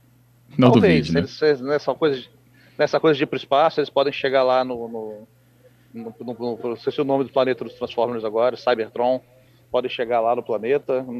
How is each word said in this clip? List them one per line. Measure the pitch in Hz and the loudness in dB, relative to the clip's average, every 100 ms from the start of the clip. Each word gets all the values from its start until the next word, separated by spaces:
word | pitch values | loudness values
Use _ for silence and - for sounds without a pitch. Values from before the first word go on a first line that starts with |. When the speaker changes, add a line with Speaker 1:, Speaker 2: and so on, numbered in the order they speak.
| _ _ _ _ _ - | _ _ _ _ _ 4
Speaker 1:
Não | 123 | 6
Speaker 2:
talvez, | 120 180 165 - | 8 6 4 2
Speaker 1:
duvide, | |
né? | 85 | -2
Speaker 2:
eles, | - - | -2 0
eles, | 156 139 | 0 0
nessa | 131 147 - | 0 -2 -2
coisa | 127 160 131 | -2 0 -2
de, | 120 _ _ _ _ - | -6 _ _ _ _ -4
nessa | 147 147 | 0 2
coisa | 160 143 | 2 2
de | |
ir | 151 | 0
pro | 131 | -6
espaço, | - 135 160 156 | 0 2 2 0
eles | 139 | -2
podem | - 139 | 0 0
chegar | 139 135 135 | 0 0 2
lá | 127 127 | 2 2
no, | 127 120 117 | 0 -6 -10
no, | 113 110 107 113 _ _ _ _ _ _ | -10 -12 -14 -20 _ _ _ _ _ _
no, | 113 113 110 | -16 -14 -12
no, | 120 | -12
no, | 113 120 113 123 | -8 -6 -4 -6
não | 113 | -6
sei | - | -4
se | 131 | -2
o | |
nome | 139 139 | 0 0
do | 123 | 0
planeta | 139 131 123 | 0 0 0
dos | 113 | -6
Transformers | - 120 - 117 120 | -10 -8 -2 -2 -2
agora, | 110 110 123 117 | -4 0 0 0
Cybertron, | - 120 110 117 123 127 - _ _ _ _ | 0 0 -2 -2 0 -2 -6 _ _ _ _
podem | 127 123 | -4 -2
chegar | - 117 120 | -4 -2 0
lá | 113 | 0
no | 123 | 0
planeta, | 113 110 110 143 - 131 131 120 | -2 -4 0 -2 0 -4 -4 -8